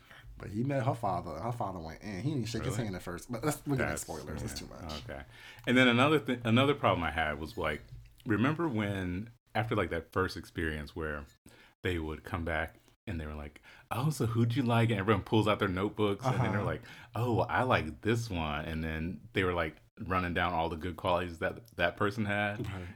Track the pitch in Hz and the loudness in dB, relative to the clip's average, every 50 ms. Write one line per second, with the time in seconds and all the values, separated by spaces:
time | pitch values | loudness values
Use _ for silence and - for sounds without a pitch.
0 | - - - - - - - - - 87 90 104 123 139 143 135 120 123 120 - | -20 -20 -20 -20 -20 -18 -16 -14 -10 -6 -4 -2 -2 0 0 0 2 0 0 0
1 | - 101 92 87 85 85 78 78 92 117 117 - 110 98 95 90 80 80 80 - | 0 -2 -2 -2 -2 -4 -6 -6 -4 -4 -4 -4 -4 -4 -4 -6 -8 -10 -10 -10
2 | - 101 214 180 - 143 160 135 110 107 113 113 76 - - 113 120 107 92 90 | -10 -8 -6 -4 -2 -2 -2 -2 -2 -2 -4 -4 -2 -2 -2 -2 -4 -4 -6 -6
3 | - - 87 85 - - 120 113 131 151 143 - - 147 143 131 73 73 73 76 | -8 -8 -8 -8 -8 -8 -8 -4 -2 -2 -2 -2 -2 -2 0 0 0 0 -2 -4
4 | - - 85 76 71 76 80 76 73 113 - - - - - 69 80 82 78 73 | -6 -6 -8 -8 -8 -8 -6 -6 -6 -6 -8 -8 -10 -12 -12 -12 -10 -8 -8 -8
5 | 64 60 71 69 69 - - - - - - - - - 123 127 131 123 120 120 | -8 -8 -10 -12 -12 -14 -18 -20 -20 -20 -18 -6 0 4 6 8 8 8 8 8
6 | 127 147 156 147 - - 127 120 117 117 110 123 135 139 143 143 - 117 95 87 | 6 6 6 4 2 0 -2 0 2 4 6 6 6 6 4 4 4 4 4 4
7 | 85 78 76 82 78 78 73 71 78 80 - - 85 78 76 73 - - - - | 2 0 0 0 0 0 0 -2 -4 -6 -4 -2 0 0 0 -2 -6 -10 -16 -16
8 | - - - - - 110 107 101 113 139 156 151 170 160 123 107 107 101 101 98 | -16 -18 -20 -6 -2 2 2 4 4 2 2 0 0 0 0 0 0 0 0 -2
9 | 92 90 90 92 110 117 - _ _ _ - 110 107 113 120 104 95 82 85 82 | -2 -2 -2 -4 -4 -8 -12 _ _ _ -2 0 0 2 2 2 2 2 0 -4
10 | 78 - - 98 92 92 - 87 80 - - - 85 80 76 76 76 73 - 85 | -4 -2 0 0 0 0 -2 -6 -12 -10 -6 -2 -2 -2 -2 -4 -6 -8 -8 -6
11 | 80 78 76 73 71 - - _ - - - - - - _ _ - 95 90 85 | -6 -4 -4 -6 -8 -12 -16 _ -20 -20 -20 -20 -20 -20 _ _ -2 -2 0 0
12 | 80 78 78 76 - - - 90 82 82 82 78 80 82 - - _ _ _ _ | -2 -4 -6 -8 -8 -6 -6 -4 -2 -2 -2 -2 -2 -4 -6 -12 _ _ _ _
13 | _ - 92 82 78 76 76 76 73 73 - - - - - - - - - 110 | _ -8 -8 -6 -6 -8 -8 -10 -10 -12 -14 -18 -20 -20 -20 -18 -10 -6 -4 -2
14 | 131 156 147 - 127 113 117 113 117 120 117 127 127 117 117 117 117 113 117 95 | 0 0 0 0 0 0 2 2 2 2 2 2 2 4 4 4 4 4 2 2
15 | 95 101 110 95 92 - - 110 104 104 104 - 110 98 90 92 98 104 - - | 2 2 2 2 2 2 4 4 6 4 4 2 2 0 0 0 -2 -2 0 0
16 | 107 104 101 98 117 131 123 127 123 113 107 104 98 87 80 76 - - - - | 2 2 2 0 0 0 2 2 2 0 0 0 0 -2 -2 -4 -6 -12 -18 -20
17 | - - - 107 117 123 117 95 85 - 78 92 123 127 117 90 80 78 76 71 | -16 -8 -4 -2 0 2 2 2 2 2 2 2 4 4 4 2 2 0 -6 -4
18 | - 104 117 120 117 117 92 85 80 76 73 73 78 80 80 80 80 80 80 80 | 0 0 0 0 0 -2 -2 -2 -2 -2 -2 -2 -4 -4 -4 -4 -4 -2 -2 -2
19 | 80 85 90 - - - - 107 95 90 87 87 82 80 78 - - _ _ - | -4 -4 -6 -8 -10 -4 0 0 2 2 2 2 0 -2 -4 -10 -16 _ _ -10
20 | 117 85 92 92 90 87 85 92 87 87 90 82 82 85 85 78 80 90 87 - | -4 0 0 0 2 2 2 2 2 2 2 2 0 0 -2 -4 -4 -6 -6 -2
21 | - 95 90 87 90 87 82 82 92 92 - - - - - - 87 87 - - | 0 2 2 2 0 -2 -4 -2 -2 -4 -4 -4 -10 -10 -2 2 2 2 2 2
22 | 107 101 101 113 107 101 101 104 104 101 101 110 - - 95 92 90 87 - | 0 0 0 0 -2 0 0 0 0 0 -2 -4 -6 -6 -6 -8 -8 -10 -8